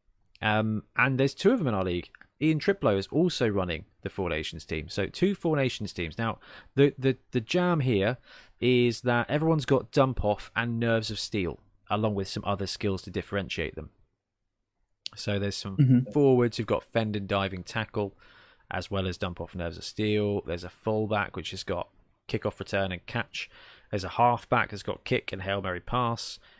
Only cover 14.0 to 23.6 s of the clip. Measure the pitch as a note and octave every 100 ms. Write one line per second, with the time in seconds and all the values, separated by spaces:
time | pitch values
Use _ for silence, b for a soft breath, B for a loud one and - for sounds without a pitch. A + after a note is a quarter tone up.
14 | _ _ _ _ _ _ _ _ _ _
15 | - - - G2+ G2+ - - F#2+ C3+ B2
16 | C3 D3+ C#3 B2+ A#2+ - G#2 G#2 - A#2
17 | A2 G#2 G2 G2+ G2 F#2 F2+ A2+ G#2+ -
18 | G2+ - b b b b _ F#2 - G2
19 | F#2+ F2 F#2+ F2 E2+ F#2 E2+ E2+ - -
20 | G#2+ G#2 G#2 G2+ - F2 F2 - - A2
21 | G#2+ G#2 G2+ - D#2+ F#2+ - F2 - _
22 | _ _ - A#2 G#2+ - G2 G2+ F#2+ F2+
23 | - A#2+ A2+ - - b